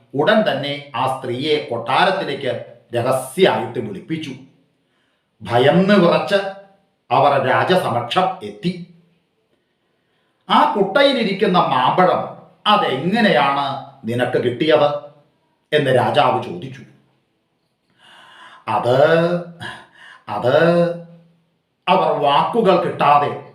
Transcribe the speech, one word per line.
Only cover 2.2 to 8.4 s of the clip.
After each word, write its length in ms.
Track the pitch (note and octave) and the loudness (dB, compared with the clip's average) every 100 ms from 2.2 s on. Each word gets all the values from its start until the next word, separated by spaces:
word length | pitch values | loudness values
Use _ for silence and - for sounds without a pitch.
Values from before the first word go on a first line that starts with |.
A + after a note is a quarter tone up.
| D3+ C#3 B2+ G2 - - _ | -6 -6 -6 -6 -10 -20 _
രഹസ്യമായിട്ട് 840 | A#2+ B2 C3 - - E3+ A2+ A#2 A#2+ | -4 -2 -2 -4 0 2 2 -4 -8
വിളിപ്പിച്ചു. 520 | G#2+ G2 - D#3+ D3+ B2+ - _ _ _ _ _ _ _ _ _ | -8 -12 -10 -10 -10 -14 -20 _ _ _ _ _ _ _ _ _
ഭയന്ന് 520 | F#2 A#2+ C3+ E3+ F#3+ | -2 2 4 4 4
വിറച്ച് 400 | G#3 E3+ D#3 - G3 - - - _ _ _ _ | 4 4 2 0 -4 -4 -12 -20 _ _ _ _
അവർ 360 | B2+ D3 C3+ B2+ | 0 2 2 0
രാജസമക്ഷം 920 | B2+ B2+ F#3 - A#2+ - F#3 F#3 - | 0 2 0 0 -4 -2 -2 -2 -4